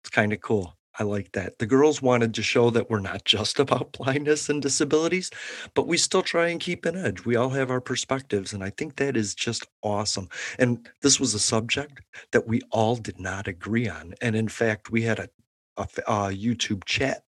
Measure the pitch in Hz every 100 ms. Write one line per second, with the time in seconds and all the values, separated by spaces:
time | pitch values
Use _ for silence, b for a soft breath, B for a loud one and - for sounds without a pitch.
0 | - - 104 104 - 110 90 _ _ -
1 | 104 101 95 101 90 - 110 131 151 139
2 | 127 123 117 110 107 127 120 117 - 107
3 | 95 101 - 101 107 - 139 127 - -
4 | 135 139 147 151 - 147 139 - 147 156
5 | 165 185 - B B B B - 135 170
6 | - 190 180 170 170 170 - 175 170 180
7 | 147 95 117 117 131 135 127 127 - 123
8 | - 135 135 101 95 101 95 - 156 135
9 | 139 120 101 - - 113 - _ 107 104
10 | 104 - 92 B B B 123 117 - _
11 | 143 - 127 104 - 113 117 - 147 -
12 | - B B 120 - 113 - 110 110 120
13 | 107 92 92 95 98 87 98 113 117 85
14 | 87 - 120 110 110 - 117 107 - 113
15 | 113 107 92 _ _ _ _ - - -
16 | - 107 98 95 113 113 - 101 - -
17 | 135 -